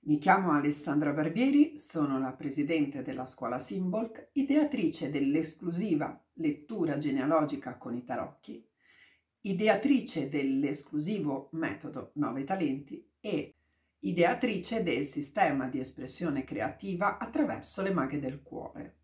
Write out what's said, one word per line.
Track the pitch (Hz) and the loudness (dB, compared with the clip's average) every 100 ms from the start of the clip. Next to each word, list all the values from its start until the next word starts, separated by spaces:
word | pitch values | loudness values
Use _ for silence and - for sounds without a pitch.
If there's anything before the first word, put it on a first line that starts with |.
| - | 2
Mi | 151 | 2
chiamo | 190 190 185 | 6 6 6
Alessandra | 147 147 147 - 147 147 | 4 4 0 0 2 2
Barbieri, | 143 156 190 262 285 311 - | 2 0 2 4 6 6 4
sono | - 165 143 135 | -4 0 0 0
la | 131 | -2
presidente | 131 147 131 143 165 143 139 | -4 -6 -2 0 2 0 -2
della | 127 131 127 | -8 -8 -8
scuola | - 123 123 | -6 -4 -4
Simbolc, | - 196 180 214 226 - - | -4 -2 -2 -2 -4 -8 -6
ideatrice | - 269 294 294 240 165 - 147 | -2 2 4 2 2 0 -2 -4
dell'esclusiva | 147 135 151 165 - 180 170 208 156 151 - _ | 0 2 2 0 -6 -6 -2 0 0 0 -8 _
lettura | - 160 - - 220 156 143 | -4 -2 -2 -6 -2 0 0
genealogica | 147 135 135 160 147 139 - 120 | 0 0 2 2 2 -2 -8 -10
con | 131 120 | -8 -8
i | |
tarocchi, | - 120 - - - 226 - _ _ _ - _ _ _ | -4 -6 -6 -10 -16 -16 -18 _ _ _ -20 _ _ _
ideatrice | 196 180 214 202 277 269 - 165 135 | -4 2 4 4 6 4 4 -4 -2
dell'esclusivo | 147 135 135 139 147 - 151 156 208 147 135 - | 0 2 2 2 0 -4 -4 -2 -2 0 -2 -4
metodo | 160 151 101 - 131 117 - | -4 -4 -4 -10 -10 -10 -4
Nove | 131 127 | -2 -2
Talenti | 139 190 156 135 - - - _ | -2 0 0 -2 -6 -14 -16 _
e | 214 - - _ _ _ _ _ | -4 -4 -4 _ _ _ _ _
ideatrice | 190 175 170 - 233 190 175 226 | -4 4 4 4 0 -2 -2 -2
del | 170 131 143 | 0 0 0
sistema | - 143 - 175 143 127 | -2 -4 2 2 2 -2
di | 131 | -4
espressione | 127 - 127 - 175 139 | -6 -8 -6 -4 -2 -2
creativa | 131 120 123 - 196 175 202 - | -4 -4 -4 -4 -6 0 0 0
attraverso | 233 311 294 - - - | -6 0 0 -2 -6 -2
le | 190 | 0
maghe | 180 131 147 | 0 0 -2
del | 131 143 | -4 -8
cuore. | - - - - - _ | -12 -12 -12 -14 -16 _